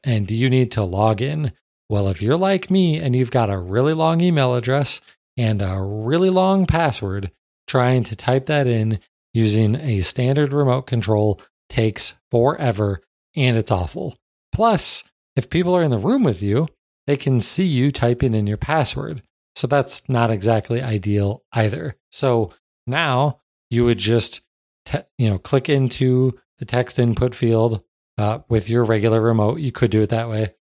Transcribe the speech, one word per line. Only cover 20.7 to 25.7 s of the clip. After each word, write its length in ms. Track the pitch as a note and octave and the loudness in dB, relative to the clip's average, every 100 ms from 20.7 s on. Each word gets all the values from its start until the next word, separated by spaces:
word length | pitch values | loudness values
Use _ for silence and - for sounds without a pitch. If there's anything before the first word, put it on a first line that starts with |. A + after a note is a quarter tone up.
| A#2 | -4
ideal 600 | C3 G#2+ G#2 G2+ G2+ G#2 _ | -2 -4 0 0 0 -4 _
either. 420 | A#2 A2 F2 E2 - _ | 0 0 -2 -8 -12 _
So 400 | - C3+ A#2 G2+ - _ _ - | -4 0 2 0 -6 _ _ -6
now 520 | C#3 D#3+ B2+ C#3+ - _ _ - | -2 0 2 0 -2 _ _ -4
you 160 | A2+ A#2+ | 0 2
would 140 | A2 | 2
just 420 | G2+ A#2 - - _ _ _ _ - | 0 0 0 -6 _ _ _ _ -8
te-, 140 | D3 - - | -8 -6 -2
you 120 | A#2 | 0
know, 80 | G2 | -2
click 320 | - C#3 | -2 -2
into 680 | B2+ | 0